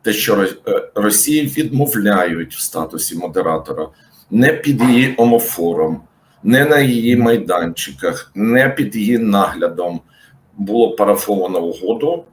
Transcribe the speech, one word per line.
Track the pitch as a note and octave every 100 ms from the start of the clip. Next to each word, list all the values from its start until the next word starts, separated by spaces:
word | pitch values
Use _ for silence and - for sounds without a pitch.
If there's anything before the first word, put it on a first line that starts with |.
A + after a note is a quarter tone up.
Те, | -
що | G#2 A2+ G2+
Ро-, | F#2+ - -
е, | F#2+ -
Росії | G#2 G#2 G#2 - D3+ C#3+
відмовляють | C#3+ D#3 C#3 C#3+ A2 G2+ G2 F2 E2 E2
в | -
статусі | - E2+ D#2+ E2 - E2
модератора | F2 E2 E2+ D#2+ - D#2 D#2 _ _ _ _
не | G#2+ C#3
під | D#3 C#3+ B2+
її | B2 B2 C3 -
омофором, | A#2 A#2 - - E2+ E2+ D#2 D#2+ - _ _ _
не | G2+ B2+
на | D3 D3
її | C3+ A#2+ A#2 B2
майданчиках, | A#2 A#2 E2 F2 E2+ E2 - C#2 F2 E2 -
не | G2 A2+ B2 C3
під | C3+ G#2 A2
її | G#2 A#2+
наглядом | A2 G2+ F2+ F2 E2+ E2 F2 E2+ _ _ _ _ _ -
було | G2 A#2 A2+ -
парафовано | G2+ G2+ G#2 G2+ F#2 F2+
угоду | E2+ F2 F#2 A2+ C#3+ F3 -